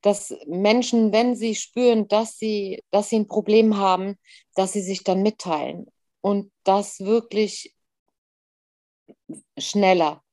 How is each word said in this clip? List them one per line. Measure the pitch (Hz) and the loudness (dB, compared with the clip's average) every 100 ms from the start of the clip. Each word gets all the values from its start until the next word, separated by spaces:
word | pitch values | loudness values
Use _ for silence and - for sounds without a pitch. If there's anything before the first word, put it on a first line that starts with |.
dass | 202 202 - - - | 2 0 -4 -16 -10
Menschen, | 175 208 233 247 233 220 | -2 2 2 2 2 2
wenn | 214 247 240 | 2 0 0
sie | 220 | -4
spüren, | 208 - - 247 226 202 | -6 -8 0 2 2 2
dass | 208 220 - | 0 -2 -6
sie, | 220 214 196 185 - | -6 -4 -6 -10 -2
dass | 196 208 | -2 0
sie | 220 | -2
ein | 208 | 0
Problem | 214 208 214 220 202 | -4 2 4 4 4
haben, | 196 185 190 196 _ - _ | 2 0 -2 -10 _ -20 _
dass | - 190 | -4 -2
sie | 208 | -2
sich | 185 190 | -6 -6
dann | - 190 | -2 0
mitteilen | 202 214 185 156 - 175 - _ _ _ | 0 -2 -6 -4 -6 -10 -16 _ _ _
und | 196 202 202 _ | -2 -2 -4 _
das | - 196 202 - | 0 0 0 -10
wirklich | 196 226 226 202 214 - - _ _ _ _ _ _ _ _ _ _ _ _ _ _ - _ - _ - | -2 -2 0 -4 -4 -4 -18 _ _ _ _ _ _ _ _ _ _ _ _ _ _ -20 _ -20 _ -12
schneller | - 208 190 185 156 156 _ | -6 0 4 4 2 -4 _